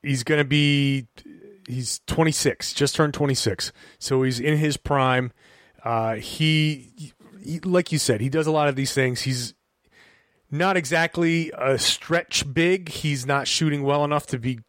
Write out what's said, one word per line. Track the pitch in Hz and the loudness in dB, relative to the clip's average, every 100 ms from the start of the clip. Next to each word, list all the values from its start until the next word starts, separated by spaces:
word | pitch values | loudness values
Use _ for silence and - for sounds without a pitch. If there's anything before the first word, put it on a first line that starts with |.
he's | 139 135 | -2 -4
gonna | 120 151 | 0 0
be, | 139 147 147 143 139 135 120 - - - - - - | 2 4 4 4 2 0 -6 -20 -20 -20 -20 -20 -10
he's | 123 120 - - | -8 -6 -8 -4
twenty-six, | - 160 147 147 - - | 2 2 2 0 0 -8
just | - 139 | 0 0
turned | - 151 | 2 0
twenty-six, | - 143 131 113 95 - - - _ | 2 0 0 0 -2 -8 -10 -20 _
so | - 131 | -2 2
he's | 131 120 | 2 0
in | 139 151 | 0 2
his | 156 139 | 2 -2
prime. | - 143 131 127 123 _ _ _ _ _ | 0 2 4 2 0 _ _ _ _ _
Uh, | 117 117 113 110 | -4 -2 -2 -4
he, | - - 160 156 156 143 123 - 151 _ - - | -8 0 2 4 2 -2 -12 -18 -18 _ -20 -16
he, | 135 160 | -10 -6
like | 185 180 175 | 0 0 2
you | 151 | 0
said, | - 107 | 0 0
he | 127 | 0
does | 156 156 | 0 0
a | |
lot | 156 147 | 2 0
of | 131 | 0
these | 135 | -2
things. | - 127 123 | 0 0 -2
He's | 131 127 117 - _ _ _ _ - _ _ _ _ | -4 -6 -8 -14 _ _ _ _ -20 _ _ _ _
not | 147 185 185 | -2 0 0
exactly | 135 160 165 - 165 165 160 - | 0 0 0 0 0 0 -2 -2
a | 131 135 | 0 2
stretch | - - - 170 170 - 143 | 0 -2 -2 -2 0 -4 -2
big. | 131 170 190 165 | 0 2 2 -4
He's | - 151 139 | -6 -4 -2
not | 127 139 - | 0 -2 0
shooting | - 160 143 | 0 0 0
well | 139 143 | 0 0
enough | 147 147 - | 2 -2 -2
to | 131 | -6
be | 120 120 | -4 -6